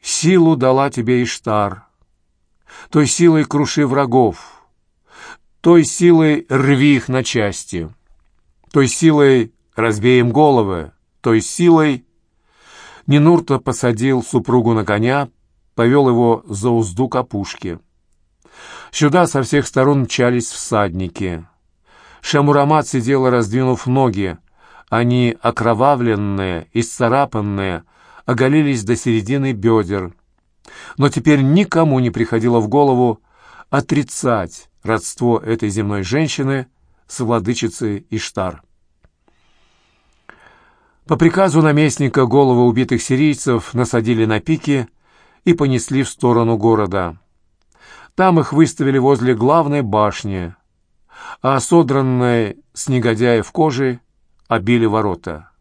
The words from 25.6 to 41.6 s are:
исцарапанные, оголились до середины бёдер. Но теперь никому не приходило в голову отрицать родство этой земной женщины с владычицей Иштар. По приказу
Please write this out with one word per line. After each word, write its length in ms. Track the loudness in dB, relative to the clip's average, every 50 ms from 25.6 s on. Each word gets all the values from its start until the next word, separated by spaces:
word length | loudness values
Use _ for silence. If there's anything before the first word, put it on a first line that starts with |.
| -2 -2 0 2 2 0 0 0 0 -2 -2 -2 -2 -4 -4 -4 -4 -6 -6 -8 -10 _ _
исцарапанные, 1080 | -6 -4 -4 -4 -4 -2 0 0 0 -2 -2 -4 -6 -6 -4 -6 -4 -4 -6 -6 -8 -12 _ _ _ _ _ -20 -12 _
оголились 580 | -6 -2 0 0 2 2 2 2 0 -2 -4 -2
до 120 | -4 -4
середины 560 | -2 0 -2 -2 -2 -2 -2 -4 -2 -2 -4
бёдер. 600 | -4 -2 0 2 2 2 0 -2 -6 -6 -6 -10 -14 _ _ _ _ _ _ _ _ _ _ -20 -20 -20 -20 -16 -4
Но 120 | 0 0 0
теперь 320 | 0 0 2 2 2 4
никому 580 | 4 2 2 2 2 2 0 0 2 2 0 0
не 100 | -2 -2
приходило 500 | -2 -4 -4 -2 -2 -2 0 2 0 0
в 80 | 0
голову 540 | 0 2 2 2 2 2 2 0 0 -2 _ _ _ _ _ _ -20 -20 -20 -10 _
отрицать 1000 | -4 -4 -2 -2 -4 -4 -4 -4 -10 -6 -4 -2 -2 -2 -4 -8 -12 -20 -20 _ _ _ _
родство 560 | -4 -4 -4 -4 -10 -8 -4 -2 0 0 -2
этой 300 | -2 -4 -6 -4 -4 -6
земной 340 | -4 -4 -4 -4 -4 -6 -4
женщины 640 | -4 -2 -2 -2 -4 -4 -4 -4 -4 -4 -6 -8 _ _ _ _ _ _ _ _
с 120 | _ -10 -6
владычицей 840 | -4 -2 -2 -2 -2 -4 -4 -4 -6 -6 -6 -6 -6 -6 -6 -8 -10 _
Иштар. 540 | -10 -10 -10 -8 _ -8 -8 -8 -10 -14 _ _ _ _ _ _ _ _ _ _ _ _ _ _ _ _ _ _ _ _ _ _ _ _ _ _ _ _ _ _ _ _ _ -20 _ _ _ _ _ _ _ _ _ _ _ _ _ _ _
По 100 | -4 0
приказу 440 | 2 2 2 4 2 0 2 4 2